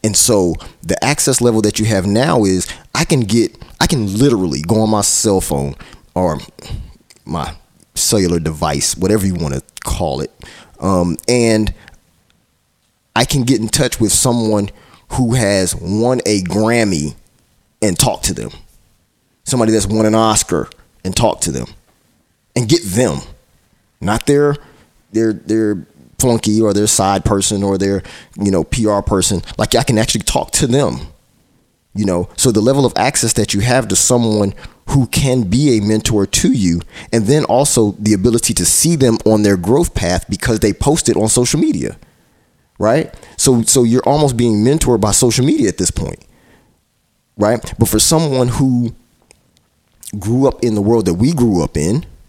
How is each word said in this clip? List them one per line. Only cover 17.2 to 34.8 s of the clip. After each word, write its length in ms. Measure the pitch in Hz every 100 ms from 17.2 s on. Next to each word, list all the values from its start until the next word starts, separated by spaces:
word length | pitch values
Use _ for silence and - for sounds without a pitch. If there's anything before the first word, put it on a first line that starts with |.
| _ _ _ _ _ _
and 160 | 107 87
talk 260 | 127 -
to 100 | -
them. 180 | 76 57 - - _ _ _ _ _ _ _
Somebody 280 | - 127 110
that's 140 | 110 98
won 200 | 110 107
an 100 | 110
Oscar 540 | 113 104 - 85 58 - _ _
and 120 | 92 90
talk 260 | 110 -
to 100 | -
them. 160 | 65 58 - _ _ _ _ _ _ _ -
And 120 | 117
get 140 | 165
them. 360 | 101 95 123 69 - - _ _ _ _ _ _
Not 240 | 92 110 -
their, 300 | 143 147 147 - _ _ _ _
their, 220 | 107 113
their 540 | 98 - 110 110 101 69 _ - _
flunky 420 | 127 113 - 107
or 120 | 110
their 140 | 101 104
side 380 | - 98 98 -
person 380 | 101 98 104
or 140 | 98 98
their, 260 | 98 98 - - - -
you 140 | 101
know, 120 | 95
P 220 | 78 - 107
R 160 | 101
person. 400 | 98 98 92 92 - -
Like, 160 | 107
I 100 | 117
can 140 | - 110
actually 240 | 113 113
talk 300 | - - -
to 160 | - 139
them. 320 | 127 123 62 - - _ _ _ _ _ _ _
You 120 | 101 101
know, 240 | 87 92 -
so 140 | 131
the 100 | 107
level 240 | 110 135 127
of 80 | -
access 380 | 117 - 117
that 200 | 120 104
you 80 | 101
have 260 | 117 127 113
to 60 | 95
someone 580 | - 123 117 107 101 - - _